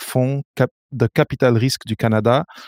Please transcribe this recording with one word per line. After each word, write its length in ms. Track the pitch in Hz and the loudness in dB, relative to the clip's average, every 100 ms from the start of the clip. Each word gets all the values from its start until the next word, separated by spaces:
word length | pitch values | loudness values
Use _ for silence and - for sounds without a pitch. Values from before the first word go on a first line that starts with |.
fonds 420 | - 131 127 139 - - | -6 -2 -2 -2 -6 -2
cap-, 160 | 127 _ _ | -2 _ _
de 160 | 135 120 | -2 -2
capital 500 | - 147 - 131 113 | 0 -2 0 2 2
risque 300 | 131 - - | 0 -4 -8
du 80 | |
Canada 520 | 107 117 110 110 131 175 - | -4 0 2 2 0 -2 -14